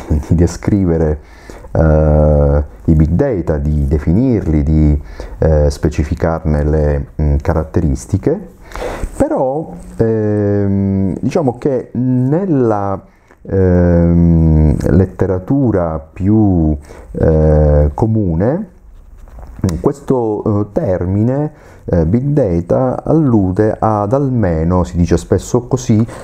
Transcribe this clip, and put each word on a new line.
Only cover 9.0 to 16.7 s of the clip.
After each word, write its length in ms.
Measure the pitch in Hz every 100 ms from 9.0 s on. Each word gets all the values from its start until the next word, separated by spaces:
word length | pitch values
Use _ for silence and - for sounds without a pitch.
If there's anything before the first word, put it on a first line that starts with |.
| - -
però, 560 | 285 285 131 143 165 - - -
ehm, 1160 | 113 110 107 104 101 101 101 98 98 98 95 -
diciamo 380 | 131 180 139 117
che 320 | 151 127 -
nella, 1080 | 117 127 127 127 156 196 143 117 104 98 98 - _ _ _ -
ehm, 1300 | 95 92 90 87 85 85 85 85 82 80 78 78 - -
letteratura 1080 | 85 92 - 95 90 90 139 127 95 85 78 76
più, 640 | - 92 110 104 90 78